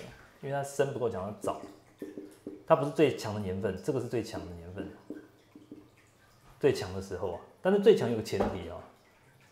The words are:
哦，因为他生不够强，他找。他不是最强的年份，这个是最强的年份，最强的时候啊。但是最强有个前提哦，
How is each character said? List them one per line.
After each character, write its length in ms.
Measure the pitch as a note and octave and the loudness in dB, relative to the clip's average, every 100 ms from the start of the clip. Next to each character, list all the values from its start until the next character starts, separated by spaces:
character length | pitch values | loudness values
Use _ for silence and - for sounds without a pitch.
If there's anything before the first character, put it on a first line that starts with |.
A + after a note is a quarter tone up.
哦， 20 | - - - - | -12 -16 -20 -14
因 80 | C#3 | -6
为 40 | |
他 120 | C#3 | -4
生 280 | C#3 - C#3 | -2 0 0
不 60 | A#2+ | 0
够 100 | A#2 | -2
强， 140 | F#2 | -2
他 100 | G2 G#2+ | -6 -4
找。 200 | G2 - - - - - - - - - - - - | -4 -6 -10 -18 -20 -14 -14 -12 -16 -16 -16 -10 4
他 80 | |
不 100 | D#3+ | 4
是 60 | C#3+ | 4
最 260 | D3+ C#3+ - | 4 4 4
强 160 | A2+ | -2
的 80 | G#2 | -4
年 220 | G2+ F#2+ | -2 -2
份， 180 | A2 F#2 | -2 -2
这 80 | - | -2
个 80 | C3 | -2
是 80 | A#2+ | -2
最 120 | A#2+ | -2
强 200 | - F#2+ | -4 -8
的 120 | F2 F2 | -10 -12
年 180 | E2+ | -12
份， 160 | G2 F#2 - - - - - _ - - - - - - _ - - - - | -10 -10 -12 -16 -16 -16 -20 _ -20 -20 -20 -20 -20 -20 _ -20 -20 -20 2
最 140 | C#3+ | 4
强 200 | - F#2 | 4 -2
的 80 | F#2+ | -6
时 160 | F#2 F2+ | -6 -4
候 180 | F#2+ | -4
啊。 60 | E2+ - - | -6 -10 -2
但 100 | F#3 | 2
是 60 | G3+ | 6
最 160 | G3+ | 8
强 160 | - A#2 | 8 6
有 60 | A2+ | 0
个 60 | |
前 180 | G#2 G#2 G2+ | -2 0 0
提 180 | F#2+ E2+ | -2 -8
哦， 120 | E2+ - - - _ - _ - | -10 -14 -20 -20 _ -20 _ -20